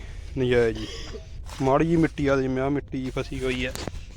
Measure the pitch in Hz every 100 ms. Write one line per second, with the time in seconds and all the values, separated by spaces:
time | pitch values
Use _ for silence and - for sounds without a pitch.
0 | - - - - 127 123 117 110 107 -
1 | - - - - - - 135 139 165 170
2 | 165 - 139 135 131 131 139 143 - 131
3 | 131 135 127 139 131 127 127 127 - -
4 | -